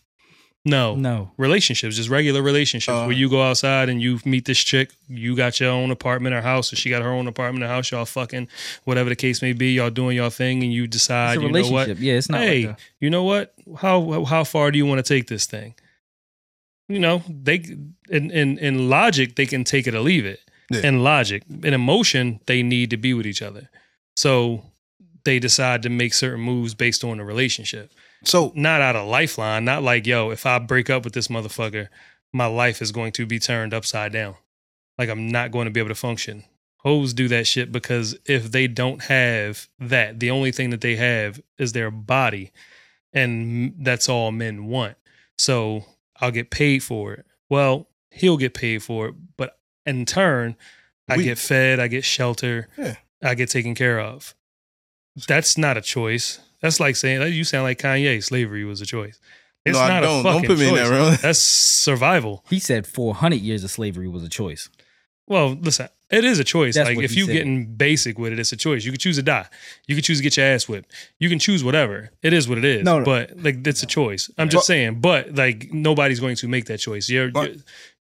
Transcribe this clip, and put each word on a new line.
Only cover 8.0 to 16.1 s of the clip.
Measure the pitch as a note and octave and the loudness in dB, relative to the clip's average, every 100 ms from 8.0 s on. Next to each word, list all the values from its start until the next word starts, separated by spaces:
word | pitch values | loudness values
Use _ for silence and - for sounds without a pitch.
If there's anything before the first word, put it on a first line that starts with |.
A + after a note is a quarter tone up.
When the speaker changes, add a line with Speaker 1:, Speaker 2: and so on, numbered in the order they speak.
| A#2 | -6
Speaker 1:
fucking, | C3 B2 B2+ A#2+ - - - - | -6 -6 -8 -10 -12 -14 -8 -2
whatever | B2+ B2 | 0 0
the | A#2+ | 0
case | B2+ A#2+ | 0 0
may | B2+ | -2
be, | A#2+ B2+ | 0 2
y'all | B2+ A#2+ | 2 0
doing | A#2 B2+ B2 | 0 -2 0
y'all | A#2+ | -2
thing, | - B2+ B2+ | -2 -2 0
and | B2 | 0
you | A#2+ A#2+ | -2 -2
decide, | A2+ - A#2+ A#2+ A#2+ | -2 0 2 2 2
Speaker 2:
It's | |
a | D3 | 2
Speaker 1:
you | |
know | E3 B2 | 2 2
what? | C3 C3 | 2 0
Speaker 2:
relationship. | F#2+ | -2
Yeah, | C3+ | 0
it's | B2 C#3 | 0 0
not | D3+ | 0
like | A3 | 2
Speaker 1:
Hey, | C#3 | 2
Speaker 2:
a | G#2+ G#2+ - - | 0 -6 -16 -4
Speaker 1:
you | D3 | 0
know | F3 | 0
what? | F#3 G3+ G3 _ - D#3 | 0 0 -4 _ -20 -4
How, | F#3+ F#3 E3 D#3 | 2 2 2 -2
how | C#3 D#3+ | 0 0
far | D3 D#3 D3 | 2 2 2
do | D3 | 4
you | C#3+ | 4
wanna | C3+ | 2
take | A#2+ C3+ A#2 | 2 2 0
this | G#2+ - | -4 -4
thing? | G#2+ A2 - _ _ _ | -6 -14 -18 _ _ _